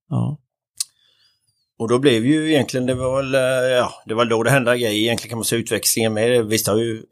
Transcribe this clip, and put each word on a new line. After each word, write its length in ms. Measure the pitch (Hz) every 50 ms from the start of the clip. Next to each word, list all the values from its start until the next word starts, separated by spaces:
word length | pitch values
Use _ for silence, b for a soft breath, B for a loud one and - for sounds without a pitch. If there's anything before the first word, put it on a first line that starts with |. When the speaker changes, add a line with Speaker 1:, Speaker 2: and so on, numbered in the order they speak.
| _ -
Speaker 1:
Ja. 300 | 151 123 120 120 147 - _ _ _ _ _ _ _ - - _ _ _ _ _ _ _ _ _ _ _ _ _ _ _ _ _ _ -
Speaker 2:
Och 100 | 117 113
då 100 | 123 123
blev 280 | 135 147 120 113 110
ju 240 | 131 151 156 156 156 156
egentligen, 340 | 147 120 - - 131 127
det 80 | 127 131
var 220 | 127 127 127 131 135 135
väl, 120 | 135 131
eh, 360 | 135 131 127 131 127 127 127
ja, 200 | 127 123 117 92 - - -
det 80 | - 110
var 100 | 113 120
då 180 | 117 113 110 113
det 80 | 117
hände 280 | 135 139 120 117 123 123
grejer 120 | 120 110 104 107
egentligen, 280 | 110 117 117 - - 110
kan 80 | 117 113
man 60 | 101
säga, 160 | - 117 117
utväxlingen 520 | 110 - 113 101 - - - 120 113 113 110
med. 320 | 107 110 120 127 123 113
Visst 200 | 104 110 110 -
har 100 | - 101
ju 260 | 110 117 117 110 110 - -